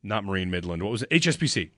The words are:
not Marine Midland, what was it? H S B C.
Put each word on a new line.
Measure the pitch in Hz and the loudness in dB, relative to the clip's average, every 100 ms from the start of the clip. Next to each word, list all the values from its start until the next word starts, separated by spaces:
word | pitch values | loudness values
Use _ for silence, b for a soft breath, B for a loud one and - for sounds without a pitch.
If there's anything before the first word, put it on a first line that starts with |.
not | 98 107 | 0 -2
Marine | 98 95 92 | 0 -2 0
Midland, | 90 87 85 | -2 -2 -4
what | 98 | -2
was | 117 | -2
it? | 127 | 2
H | 165 165 | 2 4
S | 156 | 2
B | 156 | 2
C. | - 85 | 0 -2